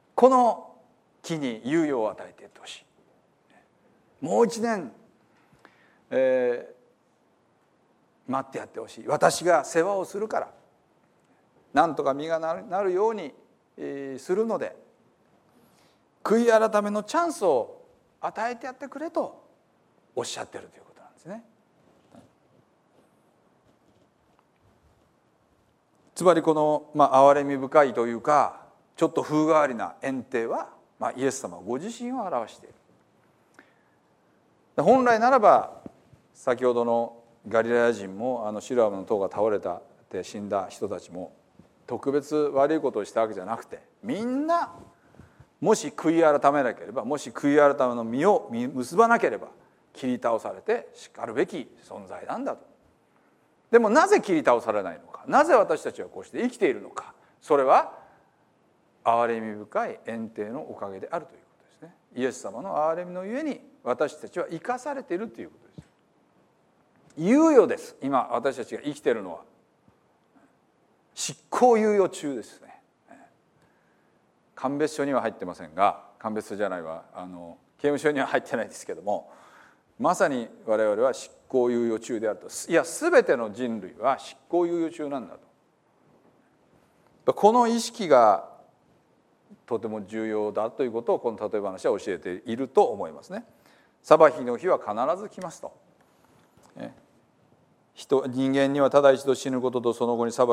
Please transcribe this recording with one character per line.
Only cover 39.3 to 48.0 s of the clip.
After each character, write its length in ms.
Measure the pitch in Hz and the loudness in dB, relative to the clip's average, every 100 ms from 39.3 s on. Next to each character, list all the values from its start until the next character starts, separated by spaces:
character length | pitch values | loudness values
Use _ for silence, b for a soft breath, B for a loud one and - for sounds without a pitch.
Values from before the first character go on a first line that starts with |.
倒 180 | - 110 | 0 0
れ 100 | 101 | 0
た 140 | 92 | -4
っ 80 | 90 - _ - | -10 -14 _ -12
て 160 | 95 | -10
死 140 | 87 107 | -10 -10
ん 100 | 101 | -6
だ 180 | 101 92 | -6 -6
人 180 | - 104 | -8 -8
た 120 | 90 | -8
ち 120 | - | -12
も、 200 | 87 85 _ _ _ _ _ - | -14 -16 _ _ _ _ _ -12
特 240 | 117 139 | -6 -2
別 240 | 143 135 | -2 -2
悪 400 | 151 147 135 147 | -2 0 2 2
い 60 | 160 | 2
こ 100 | 135 | -2
と 100 | 107 | -4
を 40 | |
し 80 | 98 | -4
た 80 | 113 | -2
わ 80 | 110 | -2
け 60 | |
じ 60 | 98 | -4
ゃ 40 | |
な 120 | 92 113 | -8 -10
く 100 | - | -10
て、 140 | - _ _ | -20 _ _
み 220 | 208 190 | -8 -6
ん 220 | 240 262 311 | -4 -4 0
な、 260 | 339 277 - - _ b b b b b - | -2 -2 -12 -20 _ b b b b b -4
も 140 | 165 | 0
し 140 | 214 147 | 0 0
悔 300 | - 160 165 | -2 2 4
い 220 | 156 143 | 6 6
改 120 | 143 | 4
め 100 | 147 | 4
な 120 | 123 | 0
け 100 | 98 | -4
れ 80 | 87 | -8
ば、 120 | 123 | -8
も 140 | 113 147 | -6 -6
し 120 | 127 | -8
悔 240 | - 143 | -2 4
い 220 | 147 143 135 | 6 6 6
改 120 | 127 | 0
め 60 | |
の 100 | 120 | -2